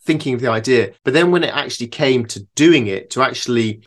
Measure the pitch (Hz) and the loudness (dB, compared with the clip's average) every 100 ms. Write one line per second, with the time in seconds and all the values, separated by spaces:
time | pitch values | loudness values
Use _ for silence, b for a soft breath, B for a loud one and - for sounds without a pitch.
0 | - 156 151 123 127 113 113 123 160 B | -4 -2 -2 -2 -2 -2 2 2 2 B
1 | - 139 175 175 156 139 135 - 117 - | -2 2 2 2 0 -4 -6 -8 -10 -2
2 | 135 131 110 - 101 - 156 156 107 98 | 2 2 0 -8 -12 2 4 4 2 -4
3 | - - 131 - - 120 110 107 | -6 -2 -2 -2 -2 0 0 -4